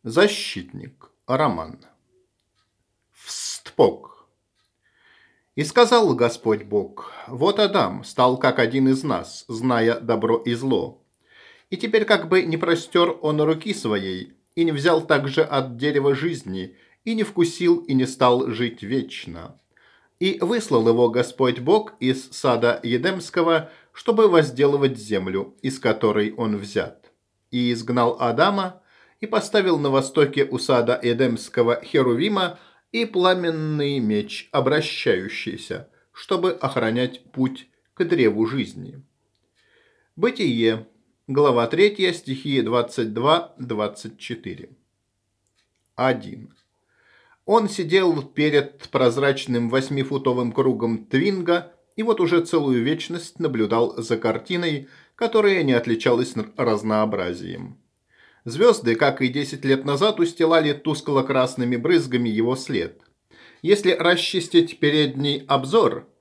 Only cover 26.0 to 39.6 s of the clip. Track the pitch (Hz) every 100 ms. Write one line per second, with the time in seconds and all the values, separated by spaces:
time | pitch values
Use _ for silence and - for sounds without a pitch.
26 | 110 107 104 113 110 104 101 104 82 -
27 | _ _ _ _ _ 123 120 113 113 123
28 | 120 - 123 117 185 196 185 185 _ _
29 | _ _ 214 220 - 214 185 160 143 135
30 | 135 - 143 143 135 131 - 127 120 120
31 | 120 120 127 113 - - 117 120 - 147
32 | 127 120 196 202 180 - _ _ _ 233
33 | 226 190 180 180 170 160 156 151 143 139
34 | 110 107 104 - - 143 131 147 151 -
35 | - 95 98 - - 87 - - - _
36 | _ - - 185 180 170 135 135 113 117
37 | 127 - _ 131 131 131 - _ _ -
38 | 170 185 113 101 113 135 98 - 95 139
39 | _ _ _ _ _ _